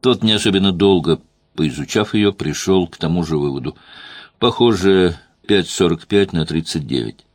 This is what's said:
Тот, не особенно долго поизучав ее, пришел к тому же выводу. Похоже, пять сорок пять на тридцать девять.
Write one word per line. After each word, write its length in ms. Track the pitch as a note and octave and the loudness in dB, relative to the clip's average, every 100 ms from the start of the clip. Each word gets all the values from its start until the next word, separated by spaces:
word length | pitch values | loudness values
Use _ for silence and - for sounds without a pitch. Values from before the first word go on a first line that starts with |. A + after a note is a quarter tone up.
Тот, 220 | B2+ A2+ | 0 0
не 100 | A2 | 0
особенно 400 | G#2+ G#2+ F#2+ G2 | 0 2 2 0
долго 480 | F2 G2 F#2 D#2 D#2+ _ _ _ | 2 2 4 2 -2 _ _ _
поизучав 600 | - D#2 C#2 C#2+ A2+ G#2+ | -4 -4 -4 -4 -2 0
ее, 180 | A2 G2+ | 0 0
пришел 540 | G2 - - - F#2+ E2+ | -2 -6 -6 0 0 0
к 100 | - | -4
тому 280 | E2 F2 | -4 -2
же 120 | D#2+ D#2 | -2 -2
выводу. 400 | C#2+ C2+ B1+ - - - - - - _ | -2 -4 -10 -12 -20 -20 -20 -20 -20 _
Похоже, 800 | A#2+ - A#2+ G2+ F#2+ F#2+ F2+ D#2+ _ _ - | -2 2 2 4 4 4 2 0 _ _ 0
пять 220 | G#2 E2 | 0 0
сорок 380 | - F2+ D#2+ - | 0 0 0 0
пять 280 | G2+ G2 | 0 0
на 100 | E2+ | -2
тридцать 420 | D#2 D#2+ D#2+ E2 C#2 | -2 -4 -4 -8 -4
девять. 380 | C2 A1 - _ | -6 -6 -12 _